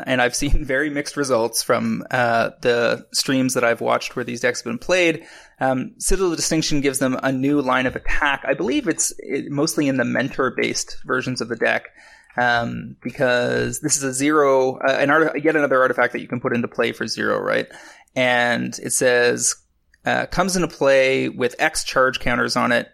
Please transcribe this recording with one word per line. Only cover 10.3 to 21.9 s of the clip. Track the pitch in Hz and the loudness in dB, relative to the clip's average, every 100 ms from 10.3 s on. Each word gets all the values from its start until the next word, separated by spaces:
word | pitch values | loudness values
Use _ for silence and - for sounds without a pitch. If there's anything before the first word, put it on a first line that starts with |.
| - 131 120 117 117 - - - | -2 -2 0 -2 -2 -6 -8 -4
versions | 127 127 127 | -4 -2 -6
of | 117 | -6
the | 113 | -2
deck. | 120 113 - - - - _ - | 0 0 -4 -16 -20 -20 _ -2
Um, | 123 117 117 117 127 131 | 0 0 -2 -6 -10 -12
because | 123 - 127 123 123 123 123 120 | -12 -2 0 2 0 0 -2 -4
this | 151 139 | -2 -2
is | |
a | 135 | -2
zero, | 131 143 156 139 135 131 127 | -2 2 4 4 4 2 0
uh, | 135 131 | 0 2
an | 143 | 4
art-, | 156 156 147 | 4 2 2
yet | 151 156 | 0 2
another | 143 131 | 2 4
artifact | 127 123 120 | 4 2 0
that | 120 | -2
you | - | -8
can | 123 | -6
put | 131 123 | -2 -2
into | 120 | -2
play | - 117 | -2 -2
for | 117 117 | -2 -6
zero, | 113 107 104 | -4 -2 -2
right? | 98 113 117 - - - _ - | 0 -2 -2 -10 -20 -20 _ -2
And | 127 123 120 117 123 120 | 2 4 2 0 -4 -6
it | 127 | -6
says, | - 127 123 120 123 123 - _ _ _ _ - | 0 2 4 4 2 -2 -4 _ _ _ _ -2
uh, | 123 127 | -2 -2
comes | - 190 185 | -2 0 0
into | 160 | -2
play | - 139 135 131 135 131 | 0 4 4 4 2 -2
with | - 123 - | -2 -4 0
X | 156 - | -2 -2
charge | - | -2